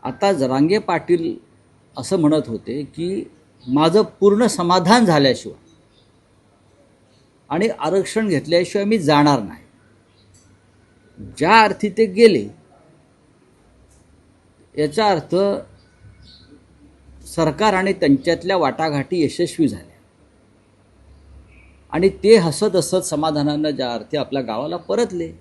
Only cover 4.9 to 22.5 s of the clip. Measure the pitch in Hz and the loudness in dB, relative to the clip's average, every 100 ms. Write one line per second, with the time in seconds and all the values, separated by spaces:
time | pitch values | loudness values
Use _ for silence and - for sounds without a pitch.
4.9 | 240 220 156 139 123 110 - _ _ _ | 4 6 4 4 0 -6 -18 _ _ _
5.9 | _ _ _ _ _ _ _ _ _ _ | _ _ _ _ _ _ _ _ _ _
6.9 | _ _ _ _ _ _ 151 220 - 151 | _ _ _ _ _ _ -4 -4 -4 -2
7.9 | 190 180 220 220 156 151 170 175 202 202 | -2 -2 -4 -2 -2 0 0 0 -2 0
8.9 | 220 147 147 147 139 98 - _ _ _ | 0 4 4 4 2 -2 -14 _ _ _
9.9 | _ _ _ _ _ _ _ _ _ _ | _ _ _ _ _ _ _ _ _ _
10.9 | _ _ - 104 - 156 220 214 190 208 | _ _ -20 -20 -4 2 4 4 0 -6
11.9 | 196 220 185 226 156 101 - _ _ _ | 0 0 6 4 4 -4 -14 _ _ _
12.9 | _ _ _ _ _ _ _ _ _ _ | _ _ _ _ _ _ _ _ _ _
13.9 | _ _ _ _ _ _ _ _ - 151 | _ _ _ _ _ _ _ _ -6 -4
14.9 | 151 214 180 - 175 202 202 - - _ | 0 0 0 0 0 0 -2 -8 -20 _
15.9 | _ - _ - - _ - _ _ - | _ -20 _ -20 -20 _ -20 _ _ -20
16.9 | _ _ - - - 156 147 214 190 190 | _ _ -20 -14 -2 -2 0 0 0 -2
17.9 | 196 156 139 170 165 170 190 143 123 160 | -2 2 2 2 -4 -2 0 0 -2 -4
18.9 | 143 135 180 147 - 170 - 147 101 82 | -4 -4 -2 -2 -2 -6 0 -2 -2 -16
19.9 | _ _ _ _ _ _ _ _ _ _ | _ _ _ _ _ _ _ _ _ _
20.9 | _ _ - - - - - - _ _ | _ _ -20 -20 -20 -20 -20 -20 _ _
21.9 | 156 190 190 196 220 170 | 0 0 0 4 6 4